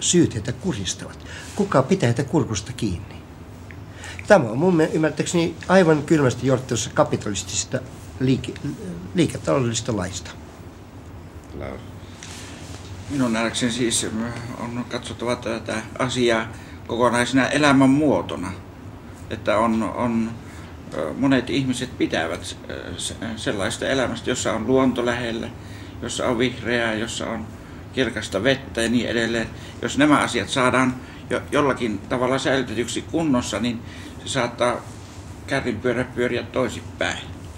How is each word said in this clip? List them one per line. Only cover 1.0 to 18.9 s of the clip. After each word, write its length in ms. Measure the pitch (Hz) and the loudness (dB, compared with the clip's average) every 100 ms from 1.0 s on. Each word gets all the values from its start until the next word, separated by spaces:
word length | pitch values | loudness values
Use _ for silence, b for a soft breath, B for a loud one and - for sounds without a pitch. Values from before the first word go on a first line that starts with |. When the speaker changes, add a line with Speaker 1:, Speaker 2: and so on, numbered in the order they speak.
| 80 - B B B - | -10 -12 B B B -2
Speaker 1:
Kuka 260 | 196 139 | 2 4
pitää 240 | - 190 120 | 4 4 4
heitä 180 | 117 | 2
kurkusta 480 | - 160 110 107 - - | 2 2 2 -2 -6 -4
kiinni? 380 | 110 87 - - - - - - - - - B B B - | -2 -2 -6 -14 -16 -16 -16 -16 -16 -16 -16 B B B 8
Tämä 240 | 196 113 | 8 8
on 80 | 120 | 2
mun 180 | 180 165 | 4 6
me-, 140 | 165 | 4
ymmärtääkseni 600 | 165 156 139 - 170 165 - - | 4 2 2 0 2 0 -2 6
aivan 340 | 190 160 156 | 8 8 6
kylmästi 440 | 139 160 131 107 127 | 6 6 6 4 2
johtuvassa 440 | 127 - 117 - | 2 2 -2 0
kapitalistisista 840 | - 147 110 113 98 - - - 123 - - - - | 2 2 0 -2 -6 -4 -4 -4 -6 -6 -14 -14 -2
liike-, 480 | 131 123 - - 143 - 92 85 - | 2 2 0 -6 -8 -6 -8 -10 -2
liiketaloudellisista 840 | 180 139 127 - 147 120 113 - 104 | 2 2 0 0 2 2 0 -2 -2
laista. 340 | 90 - - - - - - - - - - - - - - 71 | -4 -6 -10 -14 -16 -16 -18 -18 -18 -18 -16 -16 -16 -16 -14 -10
Speaker 2:
Laura. 200 | 67 65 - - B B B B B B B B - - - | -10 -10 -12 -14 B B B B B B B B -12 -12 -4
Speaker 3:
Minun 220 | 139 123 | 0 2
nähdäkseni 400 | 113 113 - 123 | 2 0 0 0
siis, 340 | 117 120 117 98 | 0 0 0 0
mm, 120 | 110 117 120 - 127 | -2 -4 -6 -8 -8
on 240 | 117 120 120 | -6 -6 -6
katsottava 480 | 123 - 110 117 120 | -6 -8 -4 -2 -2
tätä 380 | 107 113 113 110 - - | -2 -4 -4 -4 -4 -2
asiaa 480 | 127 123 120 113 110 B B B - | 0 2 4 4 0 B B B -4
kokonaisena 600 | 120 120 120 120 131 127 | 2 4 4 4 4 4
elämänmuotona. 1040 | 147 147 135 131 143 151 92 85 76 92 95 - - - | 6 8 8 8 6 6 4 2 -4 -6 -8 -12 -16 -16